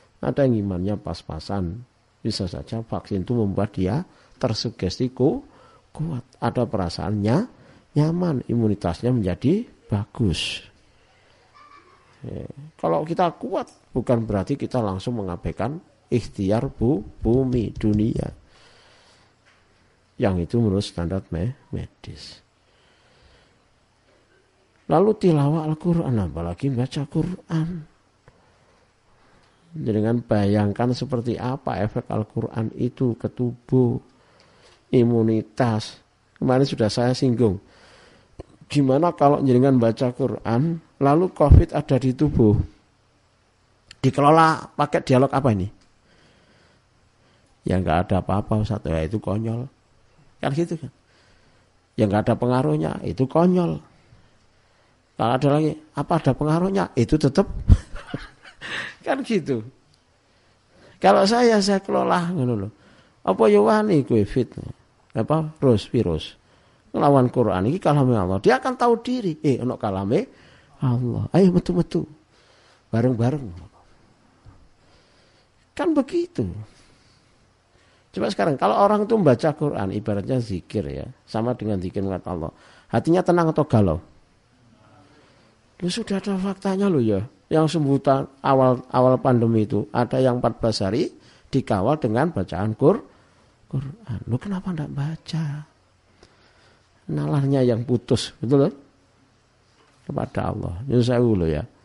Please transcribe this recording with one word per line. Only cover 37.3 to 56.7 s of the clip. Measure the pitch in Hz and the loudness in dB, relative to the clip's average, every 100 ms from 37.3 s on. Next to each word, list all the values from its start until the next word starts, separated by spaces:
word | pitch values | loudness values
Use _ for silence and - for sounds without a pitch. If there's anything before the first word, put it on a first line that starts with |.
| 117 117 92 _ _ - - - _ _ _ - - - | 2 2 0 _ _ -20 -20 -20 _ _ _ -20 -20 -4
Gimana | 147 135 135 175 165 | 0 4 4 2 4
kalau | 143 147 | 4 4
jenengan | 135 123 135 131 | 4 4 6 4
baca | 113 110 127 120 | 4 2 -2 -2
Quran, | 131 110 - 113 156 170 - _ | -4 -4 -2 0 0 -4 -10 _
lalu | 139 151 180 - | 2 2 2 2
covid | 147 - 165 - | 8 8 8 -2
ada | 143 131 | 0 0
di | 131 123 | 0 0
tubuh? | 151 - 113 107 - _ _ _ _ _ _ _ _ _ _ _ _ - | 0 4 4 4 0 _ _ _ _ _ _ _ _ _ _ _ _ -2
Dikelola | 131 127 143 160 160 160 - - | -2 2 4 6 6 2 -6 -4
pakai | 147 - | -2 -2
dialog | - 127 135 | 2 4 4
apa | 135 139 | 2 2
ini? | 107 92 - _ _ _ _ _ _ _ _ _ _ _ _ _ _ _ _ _ _ - | 0 -2 -8 _ _ _ _ _ _ _ _ _ _ _ _ _ _ _ _ _ _ -4
Ya | 92 | -2
nggak | 87 80 90 | 0 0 0
ada | 95 | -2
apa-apa, | - 95 104 107 | 0 -4 -2 -2
Ustaz. | 107 104 - | -2 -4 -4
Ya, | 80 | -4
itu | 80 107 | -2 -4
konyol. | - 101 113 113 131 _ _ _ _ _ _ _ | -4 -4 -4 -6 -8 _ _ _ _ _ _ _
Kan | 156 139 | -6 -4
gitu | 170 165 | -4 -6
kan? | 123 _ _ _ _ _ _ _ _ _ _ - | -12 _ _ _ _ _ _ _ _ _ _ -2
Ya | 107 | 0
nggak | 101 107 | 2 0
ada | 113 | 0
pengaruhnya, | 123 127 147 151 156 - | 0 0 0 0 -2 -6
itu | - - 131 | -8 -2 0
konyol. | 160 180 180 170 151 - _ _ - _ _ _ _ _ _ _ _ _ _ | 2 4 4 0 -4 -10 _ _ -20 _ _ _ _ _ _ _ _ _ _
Kalau | 113 127 | -2 2
ada | 139 | 2
lagi, | 143 156 - - - | 2 0 -4 -12 -10
apa | 147 170 | -2 0
ada | - | 0
pengaruhnya? | 156 151 160 180 | 0 0 0 0